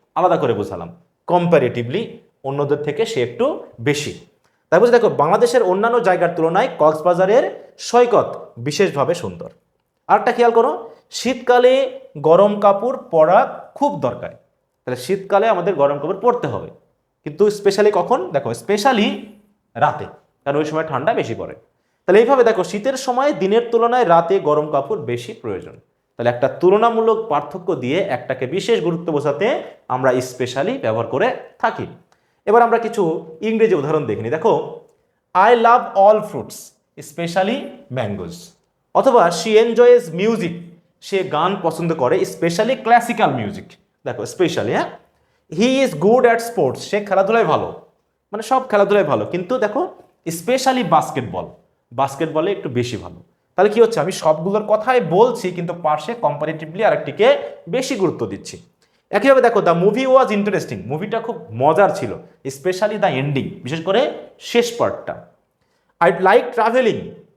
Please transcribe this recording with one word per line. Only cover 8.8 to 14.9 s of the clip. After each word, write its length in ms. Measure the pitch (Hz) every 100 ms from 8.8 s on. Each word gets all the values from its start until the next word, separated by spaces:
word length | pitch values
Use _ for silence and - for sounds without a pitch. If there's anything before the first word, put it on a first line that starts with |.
| 190 139 131
সুন্দর। 360 | 170 101 85 - - _ _ _ _ -
আরেকটা 260 | 208 247
খেয়াল 200 | 233 240
করো, 380 | 226 262 330 - - _
"শীতকালে 880 | - 233 254 - 247 247 262 262 - - 147
গরম 420 | 151 170 208 208
কাপড় 360 | 208 196 233 262 -
পরা 600 | 160 156 196 - - -
খুব 260 | - 277 185
দরকার", 300 | 127 104 85 - _ _ _ _
তাহলে 120 | -